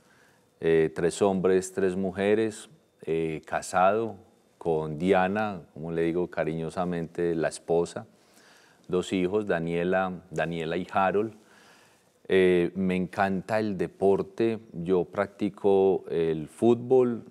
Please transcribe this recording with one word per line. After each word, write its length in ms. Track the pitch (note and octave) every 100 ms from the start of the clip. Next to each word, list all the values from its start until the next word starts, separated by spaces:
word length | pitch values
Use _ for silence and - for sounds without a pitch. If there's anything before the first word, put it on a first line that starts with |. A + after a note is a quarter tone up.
| _ _ _ _ _ -
eh, 320 | E2 E2 D#2+
tres 300 | - E2+ -
hombres, 500 | G2+ F#2+ F2+ F#2 F#2
tres 220 | - F#2+ F#2
mujeres, 760 | F#2+ F2+ G2 G#2+ A2+ G#2+ - _ _ _
eh, 400 | - E2 D#2+ D#2 -
casado 680 | E2 - F#2+ F#2 G#2+ A2+ G2 - _ _ -
con 400 | F2 D#2+ D#2 D2+
Diana, 640 | F2+ F#2 F#2 G2+ G#2+ F#2 D2
como 180 | - D#2+
le 100 | E2
digo 280 | E2 E2+ F2
cariñosamente, 1040 | - D#2 E2 D#2+ F#2+ F2+ F2 D#2+ - F2 E2
la 120 | D2+
esposa, 580 | - - E2+ F2 - A#2 _ _ _ _ _ _ _ -
dos 260 | F2+ F2
hijos, 340 | F#2+ F2+ G#2+ G#2
Daniela, 640 | F2 E2 E2+ F2 F#2 F#2+ F2+ -
Daniela 440 | D#2+ D#2+ E2+ D#2+ E2+
y 100 | F2+
Harold. 440 | G#2 F#2+ F#2+ A2 G#2+ _ - - _ _ _ _ _ -
Eh, 440 | F#2+ F#2 F2+ F2 F#2+
me 200 | F#2+ F#2
encanta 640 | F2+ - G2 F#2+ - A2
el 180 | A2 F#2
deporte, 840 | G2+ - G2 F#2+ F#2+ - A2+ A2 -
yo 320 | - E2+ F#2 E2+
practico 960 | - G2 - G#2 - G2+ G2 G2 F#2 -
el 380 | E2+ E2 D#2+ D2
fútbol, 760 | - A2+ A#2+ A#2+ C3 B2 A2+ -